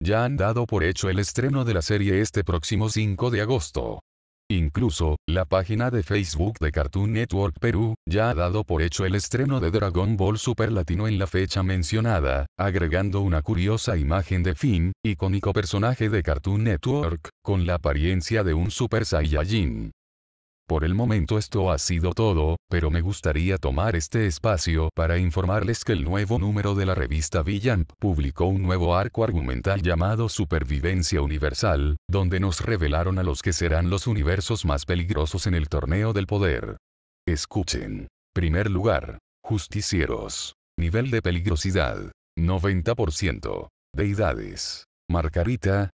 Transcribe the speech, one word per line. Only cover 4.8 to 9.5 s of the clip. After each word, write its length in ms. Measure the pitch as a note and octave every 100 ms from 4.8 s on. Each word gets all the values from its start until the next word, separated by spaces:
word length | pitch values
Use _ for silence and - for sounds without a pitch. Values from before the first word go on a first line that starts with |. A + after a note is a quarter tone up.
| A#2+ - D#2+ D2+ -
la 160 | E2+
página 480 | F#2 F#2+ F#2+ G#2+ A#2+
de 100 | A#2+
Facebook 560 | F2 G2+ F2+ D2+ F#2 A2+
de 140 | D#2
Cartoon 400 | D2+ C#2+ F#2+ G#2
Network 480 | A2 A#2+ F#2 G2+ D#2+
Perú, 340 | A#2 G2+ A2+ A2
ya 260 | - F#2 A2+
ha 40 |
dado 300 | D#2+ F2 G2+
por 180 | A2 D#2+
hecho 220 | E2+ -
el 100 | F#2+
estreno 460 | G2+ - - C#3